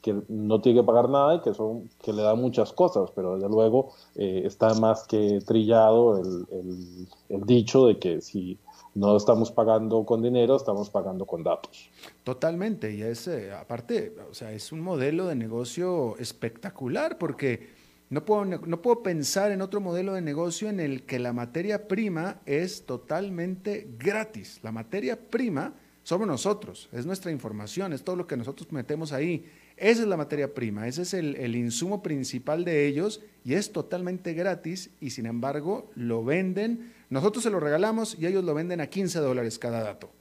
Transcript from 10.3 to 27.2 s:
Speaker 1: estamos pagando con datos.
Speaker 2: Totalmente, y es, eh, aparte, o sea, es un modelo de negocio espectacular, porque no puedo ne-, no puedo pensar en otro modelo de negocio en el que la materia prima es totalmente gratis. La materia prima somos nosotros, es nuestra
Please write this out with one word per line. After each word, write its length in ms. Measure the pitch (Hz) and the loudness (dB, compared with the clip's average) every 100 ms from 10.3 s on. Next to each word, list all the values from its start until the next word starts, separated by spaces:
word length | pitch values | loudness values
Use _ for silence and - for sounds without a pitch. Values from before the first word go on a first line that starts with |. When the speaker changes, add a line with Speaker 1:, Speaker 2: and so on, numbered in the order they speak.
| 123 120 139 | 4 4 4
Speaker 1:
estamos 320 | 131 101 101 | 2 -2 -2
pagando 360 | 101 95 92 95 | -2 -2 -6 -6
con 180 | 85 | -4
datos. 460 | 82 - - - - _ - _ - | -2 -4 -6 -20 -20 _ -20 _ -8
Speaker 2:
Totalmente, 680 | 127 160 170 214 202 110 | -2 -2 -2 -4 -4 -6
y 100 | 107 | -6
es, 220 | 110 117 185 | -6 -6 -6
eh, 240 | 151 98 | -8 -8
aparte, 600 | 98 - 117 120 233 220 - - | -14 -10 -10 -4 -4 -4 -12 -18
o 40 | |
sea, 180 | - 110 | -14 -12
es 220 | 107 - | -12 -12
un 80 | 160 | -10
modelo 460 | 175 165 135 165 185 | -4 0 0 0 -2
de 80 | 139 | -4
negocio 800 | 110 117 120 165 180 175 120 107 | -4 -6 -6 -4 -2 0 -2 -4
espectacular, 1000 | 117 - 117 - 196 - 123 190 320 330 | -10 -6 -8 -8 -14 -8 -6 -2 -4 -2
porque 520 | 170 - 139 117 - - _ _ _ | -6 -2 -2 -2 -8 -20 _ _ _
no 160 | 139 151 | -6 0
puedo 180 | 208 | 0
ne-, 160 | 196 175 165 | 0 -4 -6
no 160 | 170 | -2
puedo 200 | 247 233 | 0 0
pensar 500 | 202 165 139 196 208 | 0 -2 0 0 0
en 100 | 196 | 0
otro 180 | 190 208 | -2 -4
modelo 340 | 185 175 196 | -2 -2 -2
de 80 | 190 | -4
negocio 460 | 160 143 175 170 214 | -4 -2 -4 -4 -4
en 140 | 202 | -2
el 240 | 151 131 - | -2 -4 -6
que 140 | 127 | -4
la 120 | 123 | -4
materia 560 | 120 120 160 190 208 208 | -4 -4 -6 -4 -4 -2
prima 540 | 196 214 160 180 - - | -2 -2 -2 -6 -8 -2
es 400 | 143 185 185 - | -2 -2 -8 -8
totalmente 1000 | 120 - 156 196 175 175 185 208 202 139 117 | -10 -4 -4 -4 -6 -6 -6 -6 -8 -10 -4
gratis. 640 | 139 220 214 - 92 - | -2 -2 -6 -10 -16 -14
La 120 | 113 | -10
materia 440 | 110 110 190 247 226 - | -10 -6 -4 -4 -6 -4
prima 440 | 233 247 143 226 - _ _ | -2 -2 -2 -6 -10 _ _
somos 240 | - 175 214 | -4 -2 0
nosotros, 600 | - 190 202 110 - - | -2 -2 -2 -6 -18 -12
es 140 | 123 139 | -8 -6
nuestra 260 | 185 | -6